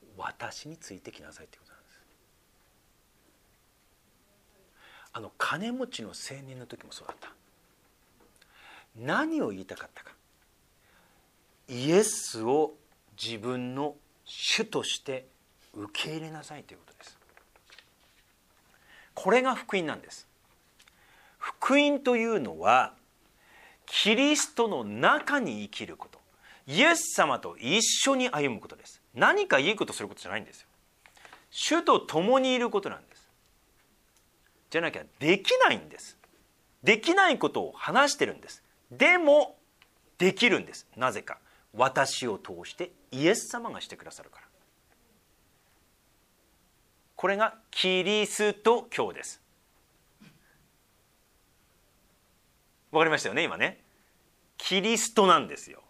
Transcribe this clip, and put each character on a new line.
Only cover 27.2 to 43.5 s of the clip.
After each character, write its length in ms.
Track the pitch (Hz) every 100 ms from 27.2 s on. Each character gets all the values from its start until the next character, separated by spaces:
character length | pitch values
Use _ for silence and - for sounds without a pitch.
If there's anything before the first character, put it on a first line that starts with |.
| 165 120
と 160 | 92 -
一 260 | 117 190
緒 320 | 226 - - 269
に 140 | 254
歩 260 | 151 143 107
む 40 |
こ 80 | -
と 80 | -
で 80 | -
す。 120 | - _
何 340 | 117 202 370 392
か 120 | -
い 100 | 170
い 60 | 214
こ 100 | 160
と 80 |
す 80 | -
る 80 | 104
こ 60 | 101
と 60 |
じ 60 | 90
ゃ 40 |
な 60 | 101
い 40 |
ん 40 | 78
で 80 |
す 80 | -
よ。 60 | - _ _ _ - _ - - _
主 320 | - - 320
と 160 | 339 233
共 400 | - 151 190 262
に 140 | 262
い 60 | 254
る 120 | 240
こ 100 | 202
と 80 | 175
な 80 | 90
ん 100 | -
で 80 | -
す。 140 | _ _ _ _ _ _ _ _ _ _ _ _ _ _ _
じ 80 | 160
ゃ 20 |
な 100 | 165
き 60 | -
ゃ 60 | - _
で 180 | 147 -
き 120 | - 508
な 120 | 466
い 60 | 240
ん 120 | 156
で 100 | -
す。 180 | - - _ _ _ _ _ _
で 180 | - 220
き 140 | 220
な 160 | 370 370
い 80 | 277
こ 140 | 147
と 100 | -
を 100 | 90
話 420 | - - 196 285
し 20 | -
て 100 | 120
る 80 |
ん 80 | -
で 80 | -
す。 140 | - _ _ _
で 300 | 123 294 359
も、 400 | 311 285 - - _ _ _ _ _ _
で 160 | 180
き 160 | 190 233
る 100 | 165
ん 60 | 92
で 80 |
す。 140 | - - -
な 160 | 127
ぜ 100 | 104
か。 160 | - - _ _ _ 104
私 520 | 127 143 135 - 123
を 120 | 98
通 140 | - 87
し 100 | 87
て 180 | - 180 _ _
イ 160 | 131 156
エ 80 | 185
ス 140 |
様 200 | -